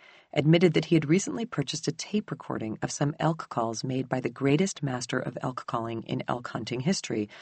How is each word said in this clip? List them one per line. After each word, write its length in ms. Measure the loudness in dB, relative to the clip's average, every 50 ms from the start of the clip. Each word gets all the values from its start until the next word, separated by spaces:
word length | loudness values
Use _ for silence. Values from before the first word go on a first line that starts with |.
| -20 -20 -20 -20 _ _ -2
admitted 400 | 2 6 8 8 8 8 8 6
that 120 | 6 2
he 100 | 4 4
had 120 | 4 6 6
recently 380 | 4 4 4 0 -4 -4 -6
purchased 420 | -4 -2 -4 -4 -2 -4 -4 -4 -4
a 40 | -4
tape 380 | -4 -8 -4 -4 -4 -4 -4
recording 480 | -10 -12 -8 -8 -6 -6 -4 -6 -6 -4 -4
of 80 | -6
some 240 | -2 0 0 0 0 0
elk 300 | 0 0 0 0 -6 -6
calls 340 | -2 -2 0 0 -2 -4 -4
made 240 | -4 -2 -2 -2
by 140 | -2 -2 -2
the 80 | -2 -4
greatest 540 | -4 0 2 4 4 4 4 0 -2 -4 -4
master 360 | -4 -4 -4 -4 -2 -2 -2
of 200 | -2 -2 -6 -4
elk 240 | -4 -4 -4 -6 -8
calling 360 | -6 -4 -4 -4 -4 -6 -6 -6
in 200 | -4 -4 -4 -2 -4
elk 200 | -4 -4 -4 -8
hunting 320 | -8 -8 -6 -4 -6 -2
history, 460 | 0 0 0 0 -2 -4 -2 -2 -2 -4 -6 -18